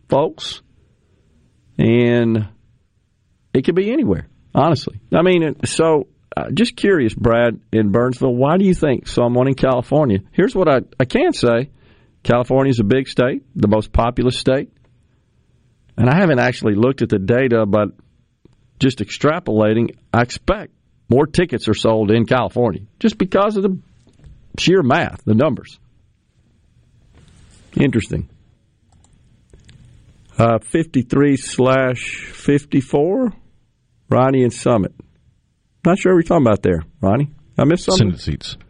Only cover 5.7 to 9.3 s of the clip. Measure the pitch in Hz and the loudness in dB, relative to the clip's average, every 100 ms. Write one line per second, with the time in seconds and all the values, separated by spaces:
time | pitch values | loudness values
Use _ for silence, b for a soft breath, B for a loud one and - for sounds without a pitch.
5.7 | - 160 151 - _ _ - 60 143 240 | 0 2 2 -2 _ _ -10 -6 -2 -2
6.7 | - 202 175 113 - 117 117 120 113 _ | 0 0 2 0 0 0 2 0 -2 _
7.7 | 110 104 117 127 127 131 123 139 185 196 | 0 2 0 0 -2 -2 0 0 2 2
8.7 | 175 151 123 - - 120 | 2 0 -2 -4 -2 0